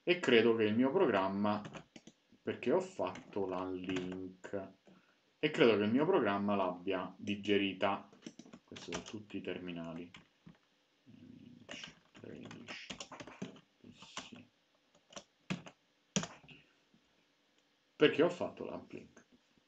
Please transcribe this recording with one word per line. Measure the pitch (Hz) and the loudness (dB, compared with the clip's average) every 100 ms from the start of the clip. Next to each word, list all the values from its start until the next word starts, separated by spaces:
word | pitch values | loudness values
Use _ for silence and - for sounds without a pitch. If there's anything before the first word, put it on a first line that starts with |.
e | - 180 | -2 0
credo | 143 117 117 113 | 6 8 8 6
che | |
il | 107 | 4
mio | 110 135 | 4 2
programma, | 180 160 101 95 98 104 107 104 - - - - - _ _ | 4 4 4 2 0 0 0 -4 -14 -18 -20 -20 -20 _ _
perché | - 101 120 | -8 -4 0
ho | 175 | 0
fatto | 185 - 92 92 - 104 92 | -2 -4 -6 -6 -8 -4 -4
l'unlink | 92 92 92 92 92 90 92 92 92 - 98 95 - _ - _ _ _ _ | -4 -4 -6 -4 -4 -4 -6 -10 -12 -10 -8 -8 -16 _ -20 _ _ _ _
e | 151 | 0
credo | 156 127 104 | 6 6 6
che | |
il | 107 | 4
mio | 123 | 4
programma | 160 190 107 101 101 101 | 4 4 4 2 2 2
l'abbia | 90 87 92 92 92 - | 0 -2 -4 -4 -4 -8
digerita. | 95 101 101 101 98 92 101 101 - - - - - - | -4 -2 2 4 2 0 0 0 -6 -18 -20 -20 -20 -20
Questi | - - - | -18 -14 -8
sono | 85 | -8
tutti | - 107 104 98 | -8 -12 -10 -8
i | |
terminali. | 95 90 90 85 82 85 87 - - _ - - _ _ _ _ - - - - - - - - - - _ - - - - - - - - - - - - - - - _ _ - - - - - - - _ _ _ _ _ _ - - _ - - - - _ _ _ - - - - - _ _ _ _ _ _ _ _ _ _ _ _ _ - | -6 -6 -6 -8 -8 -10 -12 -16 -20 _ -20 -20 _ _ _ _ -20 -20 -20 -20 -20 -20 -16 -14 -14 -18 _ -16 -14 -12 -12 -14 -14 -14 -12 -14 -14 -14 -14 -12 -14 -14 _ _ -20 -20 -14 -14 -14 -18 -20 _ _ _ _ _ _ -20 -20 _ -6 -6 -8 -20 _ _ _ -2 -2 -10 -20 -20 _ _ _ _ _ _ _ _ _ _ _ _ _ 6
Perché | 151 - | 6 6
ho | 170 | 4
fatto | - 90 - | 2 -6 -6
l'uplink? | - 90 - - - - _ _ _ _ | -10 -10 -12 -14 -16 -20 _ _ _ _